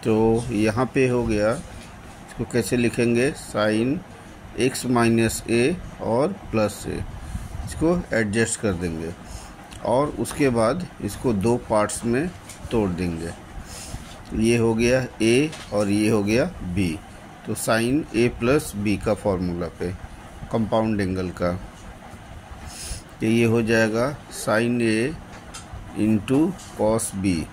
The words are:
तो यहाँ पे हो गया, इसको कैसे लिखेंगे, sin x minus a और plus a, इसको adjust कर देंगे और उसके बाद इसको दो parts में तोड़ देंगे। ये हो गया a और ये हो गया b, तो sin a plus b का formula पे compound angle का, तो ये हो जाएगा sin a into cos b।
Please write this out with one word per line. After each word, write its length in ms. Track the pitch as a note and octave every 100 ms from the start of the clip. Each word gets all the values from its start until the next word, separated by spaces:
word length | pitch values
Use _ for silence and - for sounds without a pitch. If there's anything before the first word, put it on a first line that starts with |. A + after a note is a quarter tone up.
तो 400 | A#2+ A2 A2+ A2+ A#2+
यहाँ 400 | G#2+ G#2+ A2 B2
पे 140 | C#3+ B2+
हो 180 | B2 A2+
गया, 280 | G#2+ G#2
इसको 880 | C3+ - - - - - - - -
कैसे 340 | A#2 A#2+ A2 B2
लिखेंगे, 540 | A#2 A#2+ A#2+ A#2 C3+
sin 680 | - - - G#2+ G#2+ B2 E3+ - - - - - - B2+
x 120 | - B2
minus 580 | B2 A#2 A2+ A2+ - -
a 260 | A2+ B2+ F3+ - -
और 260 | F#2+ A2+ D#3+
plus 560 | G3 - A2+ G#2 - -
a, 100 | D#2+ - - - - - - -
इसको 380 | - D#3+ F3 F3
adjust 460 | A2+ G#2+ G#2+ A2+ -
कर 140 | A2
देंगे 540 | F2 F2 D#2+ E2 - - - - - - - -
और 220 | B2 D3
उसके 420 | - A#2 - C#3+
बाद 380 | A#2 A2+ F3+ F3+ -
इसको 320 | G#2+ - C3
दो 240 | G#2 G#2+ A#2+
parts 480 | - A2 G#2 - A#2
में 240 | A#2+ F3+ - - - -
तोड़ 180 | A#2+ G2+
देंगे। 400 | F2 F2+ E2 E2+ - - - - - - - - - -
ये 240 | - A2+ A#2
हो 180 | A2+ A2
गया 320 | A#2+ B2+ B2 -
a 280 | A2 B2 D#3 D3+ -
और 160 | G#2 G#2
ये 200 | G#2 G#2+
हो 140 | A2
गया 280 | G2+ A2+ E3+ - F#2 F2
b, 220 | F2+ D#2 - - - - -
तो 60 |
sin 500 | G#2+ - A2+ A#2 C#3 - A2
a 140 | A#2+
plus 440 | - A#2+ D3 D3+ G2+
b 280 | G#2 F#2+
का 100 | -
formula 540 | G#2 G#2+ F#2 F2+ F2 E2
पे 260 | - F2 F2+ - - - - -
compound 500 | A#2+ G#2 A2+ A2 G#2
angle 280 | F#2+ F#2 F#2
का, 220 | E2+ F2 F2+ - - - - - - - - - - - - - - - -
तो 60 | A2+
ये 200 | A#2 A#2
हो 160 | A2+
जाएगा 560 | A2 A2+ A2 A2 B2+ C#3+ - - -
sin 360 | A2 A#2 A#2+
a 320 | A2+ A2 B2 E3+ - - - - - - - -
into 520 | G#2+ A2 - C3 E3+ E3+ - -
cos 340 | G#2+ A2 - G2
b। 220 | G2 E2+ -